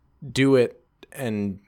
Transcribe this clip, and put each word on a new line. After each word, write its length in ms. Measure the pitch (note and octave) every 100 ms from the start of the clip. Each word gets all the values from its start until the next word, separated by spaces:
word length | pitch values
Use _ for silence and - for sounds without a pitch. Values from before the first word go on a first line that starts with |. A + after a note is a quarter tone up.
| _ _ C#3+
do 260 | - C3+ C3
it 260 | A#2 - _ _ -
and, 460 | - B2+ G#2+ G2+ F#2+